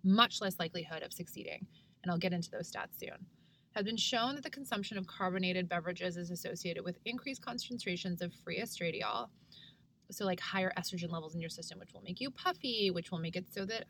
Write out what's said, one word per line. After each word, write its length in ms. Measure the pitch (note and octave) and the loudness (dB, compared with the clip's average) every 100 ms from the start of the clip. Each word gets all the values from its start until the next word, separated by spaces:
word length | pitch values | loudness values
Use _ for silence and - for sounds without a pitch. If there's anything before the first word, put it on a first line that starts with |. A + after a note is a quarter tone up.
much 360 | F#3+ G3+ A#3 - | 8 10 10 6
less 200 | G3 - | 0 0
likelihood 420 | E3 F3+ D#3+ D#3+ | -2 -2 -4 -6
of 100 | - | -6
succeeding. 540 | - E3+ - - - - - - _ | -8 -8 -8 -8 -8 -10 -16 -20 _
And 80 | F3+ | 0
I'll 80 | E3+ | 2
get 140 | F#3 | 2
into 180 | F3 E3+ | 2 0
those 200 | - E3 | -4 -6
stats 280 | G3+ - - | -6 -6 -8
soon. 260 | - - F#3+ - - - _ G#3+ | -10 -10 -14 -20 -20 -20 _ -2
Has 100 | G3+ | 0
been 120 | A3 | 2
shown 380 | - A#3+ A#3+ C#4+ | 4 4 4 0
that 80 | |
the 80 | D4 | -4
consumption 480 | C4+ C4+ G#3 G3 G#3 | -8 -2 -2 0 -2
of 80 | F#3 | -4
carbonated 600 | - F#3 F#3 F#3 F#3 F3 | 0 0 4 4 2 2
beverages 480 | F3 E3+ F3+ F3+ F3 | 0 0 0 -2 -2
is 140 | F3 | -4
associated 540 | E3+ F3+ E3 F3 E3 | -4 -4 -4 -4 -2
with 160 | F3 F3 A3+ | -2 -4 -4
increased 360 | B3 C#4 C4 | -4 -4 -6
concentrations 800 | - A#3+ - A#3+ - F3 F#3+ F3 | -6 -6 -4 -4 -2 -2 0 -2
of 100 | F3 - | -2 -6
free 240 | - F3 | -6 -4
estradiol, 720 | A#3 - E3+ - G#2+ A2 G#3 - - - - - _ _ - | -4 -2 -2 0 0 0 -4 -8 -20 -20 -20 -20 _ _ -12
so, 140 | - | -2
like, 160 | G3+ F3+ | 0 0
higher 320 | - F#3+ F#3 - | 0 2 2 0
estrogen 340 | - F3+ E3+ | -2 -2 -2
levels 240 | E3 D#3 E3+ | -4 -4 -4
in 60 | |
your 80 | E3 | -6
system, 300 | E3+ E3 F3 | -6 -10 -12
which 120 | E3+ | -14
will 80 | G3 | -12
make 200 | - F3+ | -8 -4
you 100 | C4+ | -4
puffy, 600 | - F#4 F4+ C4 A3+ G3 | -2 0 0 0 4 4
which 200 | F3 E3+ | 4 0
will 80 | E3+ | -2
make 160 | E3 E3+ | -2 -2
it 160 | F#3 | -4
so 140 | - F#3+ | -4 -2
that 180 | A3+ | -2